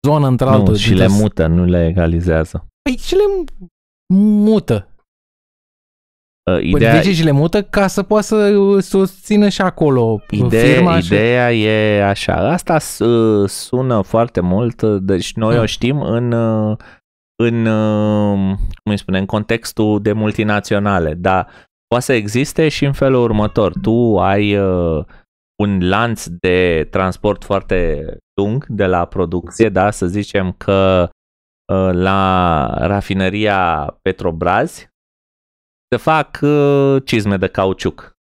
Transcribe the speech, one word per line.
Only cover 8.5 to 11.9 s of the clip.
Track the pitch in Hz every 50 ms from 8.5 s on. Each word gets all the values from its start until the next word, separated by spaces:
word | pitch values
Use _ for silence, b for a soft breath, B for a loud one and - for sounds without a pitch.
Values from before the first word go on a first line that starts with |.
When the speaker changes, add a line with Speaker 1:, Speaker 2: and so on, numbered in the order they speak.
| 208
Speaker 1:
uh, | 202 196 196 202 196 185
să | - -
o | 190 190
țină | 190 - - - - 214 208 208 202
și | - -
acolo, | 196 185 175 - 165 147 135 123 117 113 113 101 - -
uh, | - 104 98
Speaker 2:
Ideea, | - 110 113 120 123 127
Speaker 1:
firma | 127 180 175 - -
și | 87
Speaker 2:
ideea | 87 101 101 110 117 123 123 123 120 120
e | 110 107 107 107 107 107 107